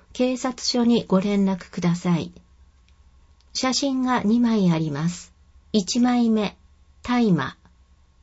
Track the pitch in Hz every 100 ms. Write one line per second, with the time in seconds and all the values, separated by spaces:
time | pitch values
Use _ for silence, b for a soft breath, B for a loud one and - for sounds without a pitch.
0 | B - 254 254 262 247 - 247 240 233
1 | - 190 202 202 196 185 - - 175 170
2 | 180 170 - - _ _ _ _ _ _
3 | _ _ _ _ _ - 262 240 277 262
4 | 254 247 202 240 233 220 185 160 160 143
5 | 165 175 - _ _ - _ 214 185 247
6 | 247 247 233 220 202 - _ _ _ _
7 | - 247 226 165 131 - - _ _ _
8 | _ _